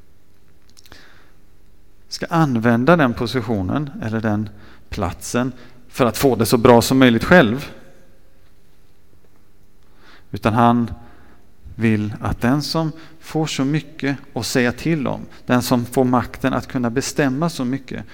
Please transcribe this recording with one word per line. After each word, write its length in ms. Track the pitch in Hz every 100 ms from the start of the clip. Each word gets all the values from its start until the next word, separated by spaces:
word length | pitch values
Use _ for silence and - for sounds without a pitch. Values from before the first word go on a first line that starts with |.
| - - - - - - - - - - - - - - - - - - - - -
ska 180 | - -
använda 680 | 170 147 117 117 117 131 175
den 180 | 131
positionen 760 | 113 117 123 107 107 92 127 147 233
eller 180 | 113 110
den 280 | 110 104 104 - - - -
platsen 640 | - 87 90 - 120 131 - - - -
för 180 | - 120
att 120 | -
få 180 | 139 107
det 100 | 110
så 120 | 123
bra 240 | 120 117
som 160 | - 131
möjligt 260 | 127 113
själv. 460 | - 180 113 127 - - - - - - - - - - - - - - - - - - - - - - - - - - -
Utan 240 | 98 117
han 360 | 113 120 120 117 - - - - - - - -
vill 400 | - 113 107 104 -
att 200 | 113 -
den 220 | 120 147
som 300 | 147 165 160 156 - -
får 260 | - 156 156
så 180 | -
mycket 520 | 135 151 - - 135 135 -
att 120 | 131 113
säga 260 | 135 120
till 340 | - 156 160 113
om, 140 | 104 117 - -
den 160 | 123
som 240 | 120 123 117
får 180 | 135
makten 500 | 127 123 117 - 131
att 120 | 131 -
kunna 240 | 135 117
bestämma 600 | 123 - - 139 131 170
så 140 | 165
mycket, 400 | 123 135 - 107 107